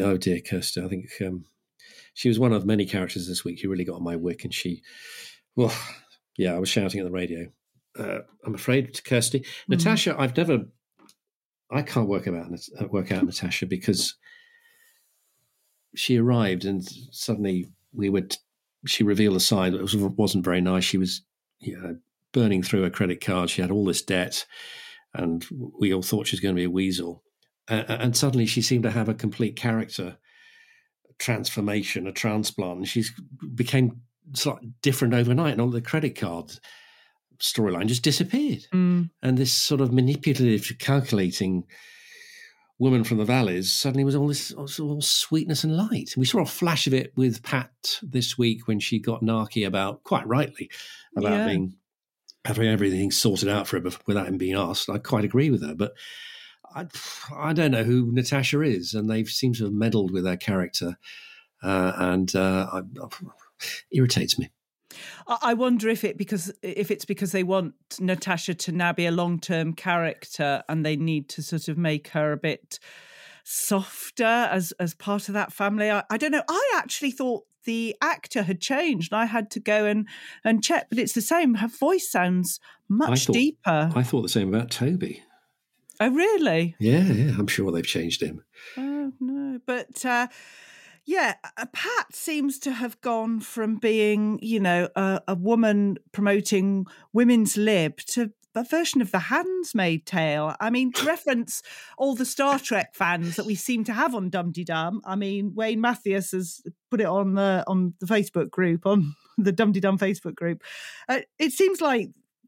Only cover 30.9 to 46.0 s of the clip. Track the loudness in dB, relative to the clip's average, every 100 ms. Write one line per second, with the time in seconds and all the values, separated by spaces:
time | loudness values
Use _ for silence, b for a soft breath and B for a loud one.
30.9 | b _ -10 -4 -2 -2 -4 -2 -2 -2
31.9 | -6 -6 -4 -2 0 -4 -4 -6 -6 -4
32.9 | -2 -4 -6 -18 -14 -10 -4 0 4 2
33.9 | 0 -18 _ -12 -4 -4 -4 -12 -2 0
34.9 | 2 2 4 4 4 2 2 0 0 -2
35.9 | -2 -2 -4 -6 -6 -10 -18 B B B
36.9 | B B B _ -6 -4 0 0 0 0
37.9 | 2 2 2 0 0 0 -4 -2 2 4
38.9 | 2 0 -2 0 2 2 2 2 2 4
39.9 | 4 4 2 0 4 4 4 0 -6 0
40.9 | 2 2 2 2 0 0 -2 -4 B B
41.9 | B B B B B B B B 0 4
42.9 | 4 4 2 2 2 2 0 0 0 0
43.9 | 2 2 2 0 0 -6 -10 -10 -6 -6
44.9 | -2 0 0 2 0 0 0 0 2 0
45.9 | -2